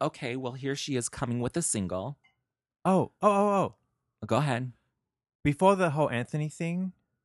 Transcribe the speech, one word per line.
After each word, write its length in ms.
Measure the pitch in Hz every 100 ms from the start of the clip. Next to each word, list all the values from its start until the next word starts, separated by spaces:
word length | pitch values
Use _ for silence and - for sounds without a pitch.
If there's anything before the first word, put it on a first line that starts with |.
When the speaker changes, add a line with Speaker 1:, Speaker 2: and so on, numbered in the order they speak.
Speaker 1:
okay, 340 | 147 - 135
well, 180 | 127 127
here 220 | 127 135
she 220 | 139 - 131
is 120 | -
coming 300 | - 127 120
with 160 | 120 170
a 40 |
single. 560 | 165 110 90 92 110 143 _ _ _ _ _ _
Speaker 2:
Oh, 280 | 180 190 123 -
oh, 80 | 208
oh, 180 | 202 208 196 151 - _ _ _ _
oh. 40 | 110
Speaker 1:
Go 100 | 113
ahead. 360 | 147 120 127 - _ _ _ _ _ _
Speaker 2:
Before 320 | 143 143 190 196
the 140 | 175
whole 200 | 143 147
Anthony 380 | 120 123 151 151
thing 440 | - 170 175 185 - _ _